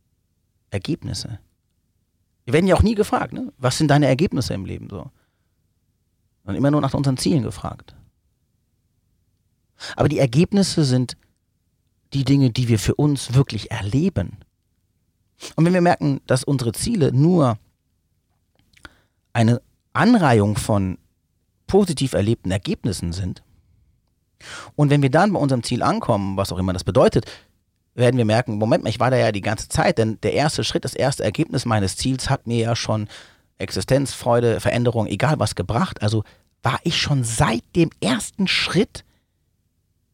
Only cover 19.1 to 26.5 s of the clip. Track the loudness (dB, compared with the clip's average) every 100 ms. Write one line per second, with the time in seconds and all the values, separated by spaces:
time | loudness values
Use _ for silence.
19.1 | _ _ 2 2 2 _ _ _ 0 4
20.1 | 6 6 4 4 0 0 0 0 -6 _
21.1 | _ _ _ _ _ 0 2 2 0 -2
22.1 | 0 0 0 -2 -4 -4 -6 -4 -4 -6
23.1 | -6 -6 -8 _ _ _ _ _ _ _
24.1 | _ _ _ -20 -18 -12 0 2 4 4
25.1 | 4 2 2 0 0 -2 -2 0 -2 0
26.1 | -2 0 -4 -4